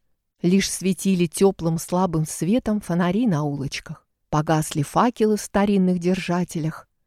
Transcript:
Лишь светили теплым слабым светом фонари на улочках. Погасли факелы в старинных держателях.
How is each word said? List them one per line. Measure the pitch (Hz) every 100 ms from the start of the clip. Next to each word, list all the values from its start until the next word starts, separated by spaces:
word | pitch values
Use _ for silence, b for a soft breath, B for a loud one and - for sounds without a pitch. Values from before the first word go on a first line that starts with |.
| _ _ _ _
Лишь | 175 196 -
светили | - 185 185 190 180 175
теплым | - 196 - 165 165
слабым | - 180 185 160 156
светом | - 165 247 226 208
фонари | - 175 175 196 247
на | 151
улочках. | 147 143 131 - - 156 _ _ _
Погасли | 151 160 156 - 151
факелы | 143 165 233 - 214 208
в |
старинных | - 202 208 202 185 180
держателях. | 175 185 170 175 175 170 156 - - _